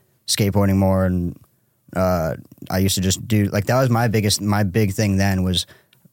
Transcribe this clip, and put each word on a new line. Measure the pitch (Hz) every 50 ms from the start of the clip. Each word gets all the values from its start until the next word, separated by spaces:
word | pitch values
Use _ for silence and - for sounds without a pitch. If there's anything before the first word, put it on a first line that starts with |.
| _ _ _ _ _
skateboarding | - - - 107 101 95 104 101 98 95
more. | 95 98 95 95 95 95
And, | 92 92 90 87 85 - - - _ _ _ _ _ _ _ _ - -
uh, | 92 92 92 90 85 80 78 - - - - - - - -
I | - 92
used | 95 95 -
to | 95 90
just | 95 92 - - -
do, | 110 104 101
like, | 95 - 104 95
that | - 120 131
was | 135 123
my | 120 117 120 113
biggest, | 95 113 101 104 101 -
my | 101 104 104 104 107
big | 95 85 110 110 95 98
thing | - 110 101 95
then | 95 98 98 98 92 90
was | 92 90 82 - - - - _ _ _ _ _ _